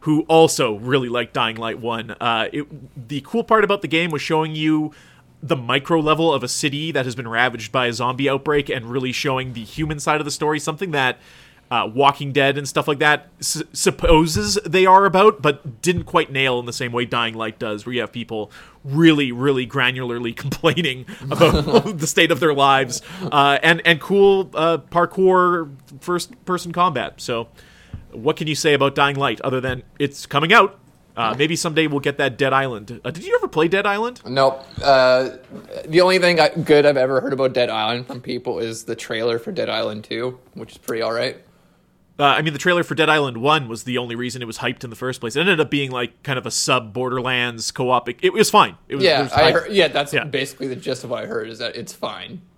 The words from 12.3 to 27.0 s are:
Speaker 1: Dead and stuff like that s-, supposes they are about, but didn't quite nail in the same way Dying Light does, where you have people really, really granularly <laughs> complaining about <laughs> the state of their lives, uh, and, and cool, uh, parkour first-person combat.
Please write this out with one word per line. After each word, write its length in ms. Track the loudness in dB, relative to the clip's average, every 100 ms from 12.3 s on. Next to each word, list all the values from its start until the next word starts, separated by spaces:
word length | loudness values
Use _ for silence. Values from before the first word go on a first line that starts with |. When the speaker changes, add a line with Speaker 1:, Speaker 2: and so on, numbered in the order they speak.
Speaker 1:
Dead 240 | 0 2 0
and 120 | -4
stuff 180 | -4 -2
like 140 | 0
that 260 | 2 2 -2 _
s-, 200 | -6 -6 -8
supposes 840 | -2 -2 0 4 4 4 0 -2 -4
they 220 | 0 2 6
are 180 | 6
about, 380 | 6 6 4 4
but 400 | -2 -2 -8 -6
didn't 220 | -2 -2
quite 260 | 0 -2 -2
nail 300 | -2 0 -2
in 60 | -4
the 60 |
same 200 | -8 -6
way 120 | -4
Dying 300 | -2 -2 -4
Light 240 | -4 -8 -6
does, 260 | -6 -6
where 80 | -6
you 80 | -6
have 100 | -6
people 400 | -8 -10 -8 -10 -14 -20 _
really, 480 | -6 4 6 6 0
really 340 | 0 0 0 -2
granularly 680 | 0 0 0 -6 -4 -6 -6
<laughs> 80 |
complaining 640 | -6 0 0 0 -2 -4 -12 -14 -8
about 680 | 2 4 4 2 2 2 -6
<laughs> 0 |
the 80 | -2
state 240 | 2 2
of 80 | 4
their 160 | 0
lives, 480 | 4 4 4 2 -6 -12 -12 -2
uh, 260 | 4 4 4
and, 180 | 4 4
and 160 | 2 0
cool, 480 | 2 4 6 4 0
uh, 240 | -2 0 -2
parkour 920 | -2 0 0 2 4 4 4 0 -6 -14 -20 -16
first-person 680 | -6 -4 -6 -14 -6 -6 -4
combat. 480 | 0 0 0